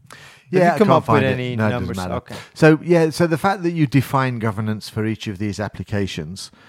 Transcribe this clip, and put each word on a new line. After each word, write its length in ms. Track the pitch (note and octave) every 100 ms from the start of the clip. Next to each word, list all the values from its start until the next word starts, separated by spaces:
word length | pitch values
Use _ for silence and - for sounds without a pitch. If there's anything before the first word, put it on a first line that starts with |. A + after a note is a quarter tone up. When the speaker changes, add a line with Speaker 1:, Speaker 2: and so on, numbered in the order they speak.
| _ - - - -
Speaker 1:
have 80 | F3+
Speaker 2:
Yeah, 60 | F3
Speaker 1:
you 60 | D#3
Speaker 2:
I 20 |
Speaker 1:
come 100 | G3+
Speaker 2:
can't 100 | D#3+
Speaker 1:
up 60 |
with 40 | C#3
Speaker 2:
find 180 | - C3+
it. 40 |
Speaker 1:
any 260 | B2+ B2 A#2+
Speaker 2:
No, 120 | A2
it 20 |
doesn't 80 | B2
Speaker 1:
numbers? 160 | F2+ F#2+
Speaker 2:
matter. 160 | F2+ F2+
Speaker 1:
Okay. 200 | - - -
Speaker 2:
So, 260 | - D#3 D#3
yeah, 260 | D#3+ E3+ D#3+
so 180 | - E3+
the 100 | D#3+
fact 260 | G3 G3+
that 80 | E3+
you 140 | E3+ D3
define 520 | C#3 A#2+ C3+ C3 A#2+
governance 480 | A2 G2+ A2 G#2+ -
for 160 | - A2
each 220 | G#2+ -
of 100 | F#2+
these 200 | G#2 F#2+
applications, 920 | G2+ - F#2+ G#2 G2 - D#2 F#2+ - _